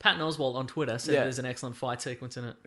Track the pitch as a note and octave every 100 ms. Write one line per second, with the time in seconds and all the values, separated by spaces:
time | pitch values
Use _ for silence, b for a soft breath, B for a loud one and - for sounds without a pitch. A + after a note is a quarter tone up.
0 | G#3 F#3 D#3 D3+ C3+ B2 C3 - C#3+ A#2
1 | D3+ C#3+ B2 B2+ B2+ B2 C3 A#2 C3 A#2+
2 | - B2 B2 - A#2+ -